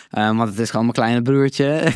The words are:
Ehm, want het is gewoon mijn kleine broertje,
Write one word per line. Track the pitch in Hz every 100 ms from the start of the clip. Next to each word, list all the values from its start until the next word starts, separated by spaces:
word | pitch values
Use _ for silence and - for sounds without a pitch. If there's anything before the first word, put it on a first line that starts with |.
| -
Ehm, | - 107 110
want | 117
het | 101
is | 113
gewoon | 113
mijn | 117 117
kleine | 113 120
broertje, | 120 139 135 - 139 151 165